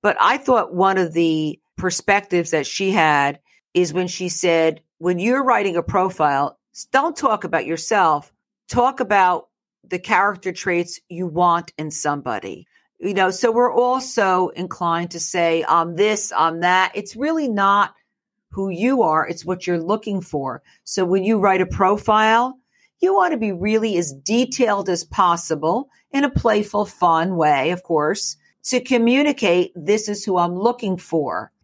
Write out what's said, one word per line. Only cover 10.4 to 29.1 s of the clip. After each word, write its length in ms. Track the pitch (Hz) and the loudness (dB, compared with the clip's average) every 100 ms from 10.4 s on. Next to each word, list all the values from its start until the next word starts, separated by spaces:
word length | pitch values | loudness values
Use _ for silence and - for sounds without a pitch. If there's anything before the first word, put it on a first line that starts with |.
| 185 | -8
traits 460 | 180 - 175 170 - _ | -6 -2 -2 -2 -10 _
you 180 | 170 180 | -8 -6
want 460 | 156 180 170 170 - | 0 2 2 -4 -10
in 120 | 156 | -8
somebody. 760 | 147 151 143 139 107 95 82 - _ _ _ | -4 -4 -4 -4 -6 -8 -14 -18 _ _ _
You 160 | 202 | -4
know, 160 | 196 185 | 0 0
so 220 | 185 240 | 2 2
we're 200 | 226 247 | 2 2
also 760 | 185 247 254 254 - 190 185 185 | 2 0 0 -2 0 2 2 0
inclined 640 | - 185 - 170 165 175 | -4 -10 -4 -2 -2 -4
to 80 | 170 | -8
say, 440 | - 185 170 165 - | -6 0 2 2 2
"I'm 260 | 170 165 | 0 0
this, 380 | 170 208 208 - | 0 0 0 -2
I'm 260 | 175 165 165 | 0 0 0
that." 320 | 175 185 185 | 2 2 2
It's 200 | 202 208 | -2 -10
really 320 | 220 294 320 285 | -6 -4 -2 -2
not 480 | 208 196 202 196 _ _ _ _ _ _ | 0 2 2 0 _ _ _ _ _ _
who 180 | - 196 | -6 -6
you 340 | 170 233 262 | -2 0 2
are. 260 | 180 156 - | 2 0 -2
It's 160 | 160 | -6
what 200 | 160 180 | -6 -6
you're 140 | 180 175 | -4 -4
looking 440 | 165 214 214 196 | -2 -4 -2 -8
for. 400 | 175 147 135 - _ _ | -6 -6 -6 -10 _ _
So 220 | - - | -8 -4
when 180 | 180 190 | 0 0
you 160 | 190 220 | 0 2
write 220 | 196 185 | 2 2
a 60 | 185 | 0
profile, 920 | - 190 202 - 214 220 226 254 262 _ _ _ _ | 2 2 2 2 4 4 4 0 -6 _ _ _ _
you 140 | 359 | 2
want 160 | 392 359 | 2 2
to 60 | 277 | 0
be 140 | 214 | -4
really 440 | 175 202 220 220 180 | -2 0 0 2 0
as 160 | 156 | -2
detailed 760 | 135 160 226 254 262 233 202 185 | -6 -2 0 0 0 0 0 -2
as 160 | 175 | -4
possible 840 | - - 180 170 - 151 156 208 285 _ _ | -4 0 2 2 -2 -2 0 -2 -4 _ _
in 140 | 277 | -2
a 60 | 277 | 0
playful, 540 | 277 233 214 208 208 | 2 2 2 0 -4
fun 520 | 202 - 175 160 175 180 | -4 0 2 2 0 2
way, 340 | 151 143 143 | 2 2 0
of 140 | 180 | -4
course, 520 | - 160 151 214 - - _ _ | -2 0 0 -2 -6 -10 _ _
to 160 | - 247 | -4 -4
communicate, 920 | 247 247 233 | 0 2 4